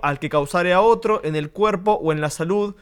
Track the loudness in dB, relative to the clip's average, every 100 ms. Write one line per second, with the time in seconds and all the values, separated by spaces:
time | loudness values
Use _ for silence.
0 | -2 -4 -2 -2 0 0 2 4 4 4
1 | 2 -2 -2 -4 -6 -2 0 0 0 0
2 | 0 -2 -4 -4 -2 -2 -2 -8